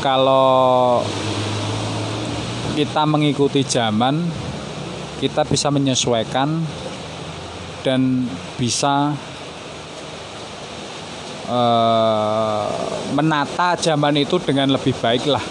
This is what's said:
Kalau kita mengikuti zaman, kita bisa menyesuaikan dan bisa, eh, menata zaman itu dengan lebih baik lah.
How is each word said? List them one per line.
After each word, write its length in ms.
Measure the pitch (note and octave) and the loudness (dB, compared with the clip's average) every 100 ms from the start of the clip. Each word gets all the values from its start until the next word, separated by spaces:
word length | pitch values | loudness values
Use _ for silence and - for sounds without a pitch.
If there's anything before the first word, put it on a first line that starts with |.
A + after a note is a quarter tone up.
Kalau 960 | C#3+ C3 C3+ C3+ C3 C3 C3 B2+ B2 A#2+ G#2+ - - - - - - - - - - - - - - - - D3 | 2 4 6 6 6 6 6 6 4 4 0 -4 -4 -4 -4 -4 -4 -4 -4 -4 -4 -6 -6 -6 -6 -6 -4 -2
kita 320 | D3 D#3 D3+ | 0 2 2
mengikuti 560 | D3+ D3+ C3+ C#3 C#3 | 4 2 2 2 2
zaman, 560 | C3+ C3 A2+ G#2+ B2+ D3+ E3+ D3+ - - - - - - - - | 2 2 2 2 2 2 -2 -4 -6 -8 -10 -10 -10 -10 -12 -4
kita 240 | C3+ - D3 | -2 0 0
bisa 240 | D3 D3 | 0 2
menyesuaikan 880 | C#3+ C3+ B2+ - A#2 A2 B2+ C#3 D#3+ D#3 - - - - - - - - - - - C#3 | 2 2 2 2 0 0 0 0 0 -4 -6 -10 -10 -12 -12 -12 -12 -12 -12 -12 -6 0
dan 400 | C3 C3 B2+ B2 - - - | 2 2 2 -2 -6 -10 -4
bisa, 560 | A#2+ - C#3+ C#3 C#3+ C#3 - - - - - - - - - - - - - - - - - - - - - - - | -2 0 2 2 0 -2 -8 -14 -14 -14 -14 -14 -14 -14 -14 -14 -14 -14 -14 -14 -14 -14 -12 -14 -14 -14 -12 -10 -2
eh, 1200 | B2 A#2+ A#2 A#2 A2+ A2+ G#2+ G#2+ A2 A2 G#2+ G#2 - - A2 - C#3 | 2 4 6 6 6 4 2 2 2 0 0 -2 -4 -4 -6 -2 0
menata 640 | D#3 D3+ C#3 - F3+ E3+ | 2 0 -2 0 0 2
zaman 400 | E3+ D3+ D3 D3 | 0 2 2 2
itu 240 | C#3+ F3+ | 2 0
dengan 320 | F3 C#3 C#3 C3+ | 0 0 2 2
lebih 160 | C#3+ C3 | 0 0
baik 240 | A#2 B2 | 0 0
lah. 200 | D3 B2+ - | 2 0 -2